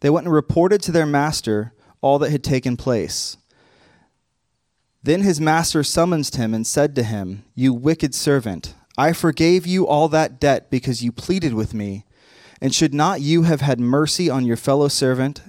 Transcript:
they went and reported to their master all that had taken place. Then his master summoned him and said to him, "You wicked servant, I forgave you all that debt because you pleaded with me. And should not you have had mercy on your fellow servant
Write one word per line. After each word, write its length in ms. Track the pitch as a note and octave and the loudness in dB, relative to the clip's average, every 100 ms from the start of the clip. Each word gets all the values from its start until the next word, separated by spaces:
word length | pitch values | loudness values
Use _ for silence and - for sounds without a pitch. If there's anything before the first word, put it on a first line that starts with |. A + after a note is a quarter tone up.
they 100 | C#3+ | 0
went 160 | D#3+ F3 | 2 2
and 80 | |
reported 460 | D#3 - E3 F#3 G#3 | 0 2 2 2 2
to 100 | - | 2
their 140 | E3+ D3+ | 0 2
master 680 | C#3+ D3 D3+ - G#2+ A2+ - _ _ | 0 0 -2 -2 -2 -4 -10 _ _
all 200 | C3+ C#3+ | 2 2
that 100 | C#3+ | 2
had 140 | D3 | -2
taken 320 | - C3 B2+ A#2+ | 0 -2 0 -2
place. 600 | C3 A2+ E2+ - - - _ _ _ _ _ _ _ _ _ _ _ _ _ _ _ _ | -2 -2 -2 -6 -8 -12 _ _ _ _ _ _ _ _ _ _ _ _ _ _ _ _
Then 200 | - F3 | 0 2
his 180 | G3+ D3+ | 2 2
master 420 | D#3 E3 D#3+ D#3+ | 2 2 0 0
summoned 500 | C#3 - F3 E3 C#3 | 0 0 0 0 -2
him 220 | C3 A2+ | -4 -2
and 120 | A2 A2+ | -2 -2
said 280 | C#3+ D3 | 0 0
to 80 | C#3 | 0
him, 420 | A2 G#2+ F#2 G2+ - | -4 -4 -8 -10 -12
"You 180 | - C3 | -2 0
wicked 400 | A#2+ C#3 D#3+ D3 | 2 0 0 -2
servant, 600 | - D3+ C#3 A2 E2 - - _ - | -2 0 0 -2 -8 -10 -20 _ -2
I 160 | D3 | 0
forgave 520 | E3+ E3+ C#3 E3 F3+ F3 | 2 0 2 2 2 2
you 200 | F#3 F3+ | 0 2
all 220 | D3 D#3+ | 2 2
that 300 | D#3 D#3 B2+ | 2 0 0
debt 320 | A#2 - - | 0 0 -2
because 320 | C3 C3+ A#2 | -4 -2 -4
you 80 | A#2+ | -4
pleaded 440 | - - F#3 D#3 | -6 -4 -2 -2
with 200 | A2 G#2+ | -2 -4
me. 300 | A2 G2+ G2 - _ _ _ - - | -6 -8 -8 -14 _ _ _ -20 -6
And 140 | C3+ | -2
should 180 | - D#3 | 0 0
not 300 | C#3+ D#3+ F3 | 2 0 0
you 220 | C#3+ E3+ | 0 2
have 180 | E3 D3 | 2 2
had 180 | C#3 B2 | 0 0
mercy 480 | A#2+ C#3 D3+ - E3+ | 0 2 0 0 -2
on 160 | C3 | 0
your 140 | B2 A#2 | 0 -2
fellow 300 | - C#3 C#3+ | 0 2 2
servant 520 | - C3+ B2+ C3+ - | 0 0 0 -2 -6